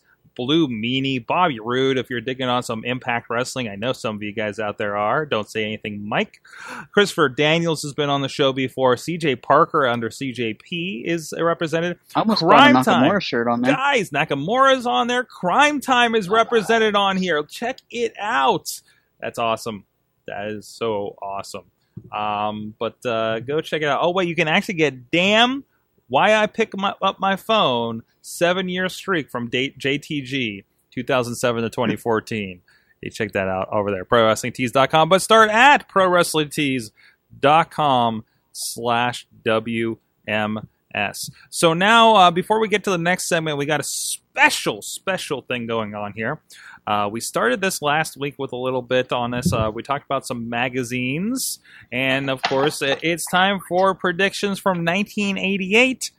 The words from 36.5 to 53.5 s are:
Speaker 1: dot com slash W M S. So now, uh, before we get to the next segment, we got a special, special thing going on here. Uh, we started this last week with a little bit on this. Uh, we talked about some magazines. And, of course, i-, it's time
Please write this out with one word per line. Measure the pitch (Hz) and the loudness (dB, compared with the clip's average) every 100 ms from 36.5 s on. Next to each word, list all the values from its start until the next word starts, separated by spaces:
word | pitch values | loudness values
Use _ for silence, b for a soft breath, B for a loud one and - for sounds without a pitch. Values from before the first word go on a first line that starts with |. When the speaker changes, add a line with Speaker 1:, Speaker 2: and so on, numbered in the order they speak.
| 156 143 131 107 b b b _ 113 | -2 -2 -2 -6 b b b _ 0
Speaker 1:
dot | 139 160 160 | 4 4 2
com | - 147 127 117 110 - _ _ | 0 2 4 2 -2 -10 _ _
slash | - - 117 117 117 120 - - 107 | -12 -10 -6 -2 0 0 -4 -14 -6
W | 117 110 113 113 113 110 _ _ - | 0 0 0 -2 -2 -4 _ _ -4
M | 107 107 107 - _ _ | -2 -2 -6 -10 _ _
S. | 107 101 - - b b | -6 -4 -6 -12 b b
So | - 165 | 0 2
now, | 165 202 233 226 214 | 4 4 6 6 8
uh, | 175 | 6
before | 170 180 220 | 4 0 0
we | 220 | 0
get | 202 202 | -2 -2
to | |
the | 180 | -2
next | 170 185 - | 0 -2 0
segment, | 170 160 143 | -2 -2 -4
we | 143 | -2
got | 147 | -2
a | |
special, | - - - - _ - 285 - 165 104 | -2 -6 -6 -8 _ 0 0 2 -4 -6
special | - - - 185 - 135 | -10 -10 -6 -6 -4 -8
thing | - 123 117 | -6 -8 -2
going | 113 104 104 | -4 -4 -6
on | 104 | -10
here. | 104 113 156 _ B B B - | -6 -6 -6 _ B B B -2
Uh, | 104 104 | 0 0
we | 113 | -4
started | - 170 220 240 | -4 -2 0 0
this | 190 - | -2 -2
last | 147 151 156 135 | 0 0 -2 -6
week | 143 - | -10 -8
with | 135 | -8
a | 123 | -6
little | 127 131 | -4 -4
bit | 123 127 127 | 0 0 0
on | 131 120 | -2 -2
this. | 123 - | -2 0
Uh, | 120 110 | 0 -2
we | 113 | -4
talked | 110 139 - | -6 -6 -2
about | 135 - | -4 -4
some | 120 113 | -8 -4
magazines. | 120 127 127 117 127 127 147 208 262 - - B B B | -2 -2 -2 -4 -4 -4 -2 -4 -4 -6 -8 B B B
And, | 123 135 135 139 | -4 0 0 0
of | 131 | -4
course, | - 135 147 - | -2 0 0 0
i-, | 139 131 | -2 -2
it's | 160 170 - | -2 -4 -2
time | 180 190 | 2 2